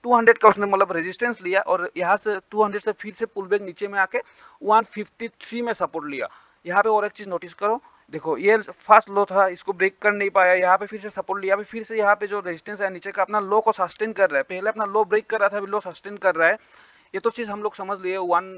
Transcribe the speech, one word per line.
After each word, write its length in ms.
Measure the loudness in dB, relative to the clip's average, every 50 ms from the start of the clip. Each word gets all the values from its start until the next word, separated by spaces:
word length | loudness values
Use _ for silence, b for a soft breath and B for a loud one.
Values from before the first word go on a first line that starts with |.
| 2
टू 100 | 2 2
हंड्रेड 220 | 4 6 4 4
का 120 | 8 6 6
उसने 160 | 6 6 0
मतलब 240 | 0 2 2 2 0 0
resistance 480 | -6 -6 -6 -6 -4 -4 -4 -4 -6
लिया 200 | -6 -2 -2 -2
और 280 | 0 0 -2 -2 -2 -8 _
यहाँ 200 | -4 0 0 0
से 220 | 0 _ -4 -6 -6 _ _
टू 120 | 0 0 0
हंड्रेड 180 | 0 0 -4
से 100 | -6 -6 -6
फिर 200 | _ -12 -14 -8
से 120 | -8 -10
पुल 200 | -8 _ -12 -4
back 140 | -2 -2 -2
नीचे 260 | -2 -8 -10 -10 -10
में 120 | -4 0 -2
आके 220 | -2 0 -2 -6 -6 b b b b b b b
वन 220 | 0 2 4 4 2
फिफ्टी 420 | _ -10 -12 -12 _ _ _ -12 -12
थ्री 320 | _ _ -18 -10 -8 -6
में 120 | -4 -4 -4
support 340 | -4 -4 -6 -6 -8 -8 -8
लिया। 180 | -8 -8 -8 b b b b b b b _
यहाँ 180 | -2 0 2 2
पे 60 | 4
और 160 | 2 2 0
एक 60 | -2
चीज़ 180 | _ -12 -10 -8
notice 240 | -8 -8 -8 -10 -10
करो, 280 | -4 -2 -2 -2 -2 b b b b b _ -12
देखो 220 | -8 -4 -4 -4
ये 180 | 2 4 4 4
फर्स्ट 520 | 4 2 -6 -18 _ _ 6 6 6 6 2
लो 140 | -2 -2 -2
था, 200 | 2 2 2 2
इसको 260 | 2 0 -6 -8 -8 -2
break 240 | 0 0 0 _ _
कर 100 | 0 0
नहीं 180 | 0 2 -2 0
पाया, 240 | 4 4 6 6 4
यहाँ 240 | 4 4 4 4
पे 80 | 2 2
फिर 140 | -6 -12 -12
से 100 | -12 -10
support 320 | -10 -10 -6 -6 -6 -4
लिया, 140 | 0 0 0
अभी 80 | 0 -2
फिर 200 | -10 -10 -12 -10
से 140 | -6 -2
यहाँ 180 | 0 4 2 2
पे 120 | 2 0
जो 120 | -6 -6 -6
resistance 420 | -6 -6 -8 -8 _ -14 -6 -6
है 80 | -6 -6
नीचे 220 | -6 -8 -12 -8
का 100 | -2 -2
अपना 180 | -2 0 0 -4
लो 180 | -2 2 0 2
को 100 | 2 2
sustain 420 | 0 0 -4 -4 -4 -6 -6 -6 2
कर 160 | 2 2 2
रहा 80 | 2
है। 60 | -2 -2
पहले 240 | _ -8 -4 -4 -4
अपना 160 | -2 -2 -6
law 180 | -2 0 0 2
break 220 | 2 0 0 0
कर 120 | _ -2 0
रहा 100 | 0 0
था, 80 | 0
अभी 100 | -2 -6
law 120 | -4 -6 -6
sustain 360 | -6 -8 -16 -14 _ -16 -14
कर 180 | -2 0 0 2
रहा 120 | 4 2
है। 100 | 2 2 0 b b b b b b b b b b -12
ये 60 | -4
तो 100 | -4 -4
चीज़ 220 | -4 -4 -10 -10
हम 120 | -8 -6 -6
लोग 120 | -8 -6
समझ 240 | -6 -8 -8 -8 -6
लिए 160 | -6 -6 -4 -4
वन 260 | -2 0 0 0 -2 -4 -16